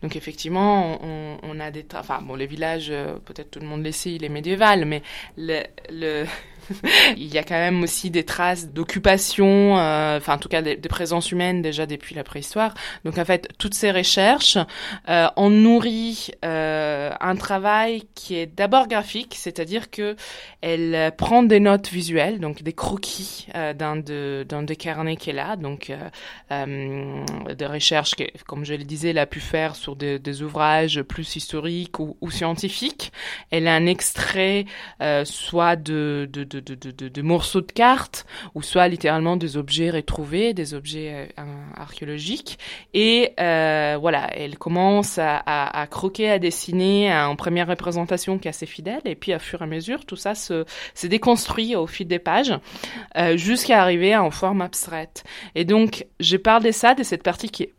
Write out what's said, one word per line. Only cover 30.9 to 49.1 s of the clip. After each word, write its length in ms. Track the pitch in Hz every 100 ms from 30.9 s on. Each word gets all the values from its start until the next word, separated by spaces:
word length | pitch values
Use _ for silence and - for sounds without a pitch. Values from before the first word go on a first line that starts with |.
| 147
plus 340 | 139 - 160 156
historiques 640 | - 160 156 170 175 -
ou, 180 | 156 -
ou 100 | 170
scientifiques. 800 | 156 165 165 196 - 254 - - - - - -
Elle 160 | 165 165
a 80 |
un 120 | 160 170
extrait, 800 | 180 - - - 190 190 202 202 - - -
euh, 220 | 151 147
soit 520 | 147 - - 170 170 170
de, 520 | 151 156 151 143 143
de, 140 | 139
de, 160 | 139 139
de, 140 | 135
de, 160 | 131 131
de, 180 | 127 131
de 140 | 131
morceaux 400 | 147 170 - 190
de 100 | 185
cartes, 540 | - 240 262 - - - - 180
ou 80 | -
soit 260 | - 180 180
littéralement 480 | 170 151 160 160 180
des 180 | 165 139
objets 340 | 139 156 165
retrouvés, 640 | 165 151 - 147 165 226
des 220 | 196 151
objets, 560 | 147 147 156 156 147 143 -
euh, 40 | 147 143 147
archéologiques. 840 | 147 147 - 151 147 151 254 - - - - -
Et, 400 | - 220 233 247 -
euh, 560 | 175 160 160 156 147 147
voilà, 300 | 156 147 - -
elle 220 | 143 147
commence 580 | - 170 185 202 202 -
à, 200 | 160 147
à, 440 | - 147 143 -
à 60 | 147
croquer, 440 | - 190 190 214
à 80 | 202
dessiner, 720 | 175 165 - 180 185 202 202
à, 200 | 160 147
en 60 | 147
première 320 | - 175 175
représentation 720 | 180 175 170 170 180 - 190
qui 80 | 175
est 40 |
assez 160 | 151 156
fidèle, 340 | - 160 254
et 80 | 254